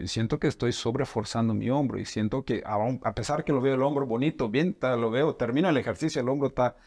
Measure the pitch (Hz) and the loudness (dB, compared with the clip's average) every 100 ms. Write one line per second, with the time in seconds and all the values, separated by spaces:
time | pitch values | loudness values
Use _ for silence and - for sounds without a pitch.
0 | - - 113 147 156 - 120 120 120 127 | -4 -2 -2 0 0 0 -2 0 -2 -2
1 | 131 - 107 117 113 104 107 139 139 - | -2 -4 -2 0 0 2 0 0 0 -2
2 | 101 - 107 131 - 110 - 104 113 131 | -6 -2 -2 -2 -2 -4 -2 -2 0 -2
3 | 117 107 113 147 156 139 131 131 135 147 | -4 -4 -2 -2 0 2 2 2 2 0
4 | 135 113 143 156 117 117 180 - 127 123 | 0 0 0 0 0 2 0 0 0 2
5 | 113 120 156 - 120 127 185 143 117 101 | 2 2 0 0 0 2 2 2 0 -2
6 | 156 151 123 139 135 - 123 - | -2 -2 0 0 0 0 0 -2